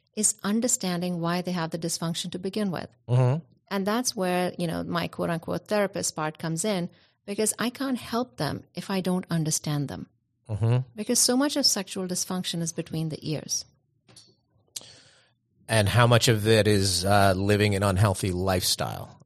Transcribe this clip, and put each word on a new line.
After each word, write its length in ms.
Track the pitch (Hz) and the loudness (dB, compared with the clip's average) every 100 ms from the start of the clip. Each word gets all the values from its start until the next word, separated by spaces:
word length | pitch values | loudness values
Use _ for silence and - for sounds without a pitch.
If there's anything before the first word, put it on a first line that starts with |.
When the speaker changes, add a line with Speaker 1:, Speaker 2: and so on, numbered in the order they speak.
| _ - | _ -4
Speaker 1:
is 180 | 214 - | -2 -2
understanding 800 | 196 220 240 - 185 175 180 175 | -2 0 0 -2 -2 -4 -4 -2
why 220 | 165 180 | -2 -2
they 100 | 175 | -2
have 180 | 180 160 | -4 -4
the 80 | 165 | -6
dysfunction 540 | 185 - 165 170 175 | -6 -4 -4 -4 -6
to 60 | 180 | -8
begin 320 | 196 214 202 | -6 -4 -4
with. 160 | 156 - _ - | -4 -8 _ 0
Speaker 2:
Mm-hmm. 360 | 123 123 156 - _ - | 2 2 0 -6 _ -6
Speaker 1:
And 180 | 196 196 | -2 0
that's 300 | 226 254 220 | 0 -2 -2
where, 360 | 185 180 180 - | 0 0 0 -2
you 80 | 170 | -4
know, 160 | 170 | -4
my 240 | 175 175 170 | -4 -4 -4
quote-unquote 600 | - 175 165 - 170 - | -4 -4 -4 -4 -6 -2
therapist 480 | 214 196 180 180 - | 0 0 -2 -6 -4
part 220 | 156 156 | -6 -6
comes 260 | 165 160 | -6 -2
in, 260 | 214 190 175 - _ _ - | -2 -2 -4 -10 _ _ -8
because 280 | 202 214 - | -2 -2 0
I 120 | 233 | -4
can't 280 | 247 269 247 | -4 -4 -4
help 380 | - 233 254 - | -4 -4 -4 -4
them 280 | 151 - - | -4 -6 -10
if 160 | - - | -12 -4
I 100 | 190 | -2
don't 260 | 185 180 - | 0 -2 0
understand 580 | 165 156 - 160 147 139 | -2 0 -2 -2 -2 -4
them. 180 | 87 - _ _ _ - | -8 -14 _ _ _ -8
Speaker 2:
Mm-hmm. 300 | 104 113 123 131 | 0 2 2 0
Speaker 1:
Because 240 | 220 214 240 | -6 -2 2
so 180 | - 254 | 4 4
much 200 | 294 294 | 2 2
of 80 | 254 | 0
sexual 400 | 208 190 190 185 | 0 -4 -6 -4
dysfunction 540 | 180 - 185 - 170 | -4 -4 -4 -4 -4
is 120 | 165 | -4
between 360 | - 160 160 160 | -6 -6 -4 -4
the 100 | - | -6
ears. 420 | - 151 - - - _ _ _ _ - - _ _ _ _ - - - _ _ _ _ _ _ - | -6 -6 -4 -6 -6 _ _ _ _ -20 -20 _ _ _ _ -16 -16 -20 _ _ _ _ _ _ -2
Speaker 2:
And 200 | 110 101 | 2 4
how 180 | 113 120 | 4 6
much 220 | 117 - | 6 6
of 180 | 107 104 | 4 4
it 220 | 110 101 | 6 6
is, 360 | 104 95 87 | 4 2 0
uh, 280 | 92 101 98 92 | 4 6 6 4
living 380 | 101 104 104 | 4 4 4
an 80 | 95 | 4
unhealthy 500 | 101 92 107 92 101 | 2 4 4 4 0
lifestyle? 840 | 90 95 92 - - 62 - - - | 0 0 2 0 -2 -4 -6 -12 -18